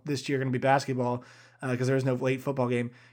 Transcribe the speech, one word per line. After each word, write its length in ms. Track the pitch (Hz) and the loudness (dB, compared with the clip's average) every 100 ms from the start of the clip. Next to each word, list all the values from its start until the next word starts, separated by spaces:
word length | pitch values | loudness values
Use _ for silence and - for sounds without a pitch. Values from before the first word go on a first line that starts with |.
| 151 | -4
this 220 | 139 - | -4 -2
year 100 | 135 | -2
gonna 100 | 131 | 0
be 80 | 127 | 0
basketball, 680 | 131 135 135 127 123 123 - - - _ | 4 2 2 -2 -2 -2 -8 -20 -20 _
uh, 140 | 127 123 | -4 0
'cause 100 | 127 | 2
there 120 | 135 | 2
is 80 | 131 | 2
no 100 | 127 | 0
late 260 | 131 131 | 0 0
football 280 | 143 135 120 | -2 -2 0
game. 200 | 123 120 - - | 0 -2 -8 -20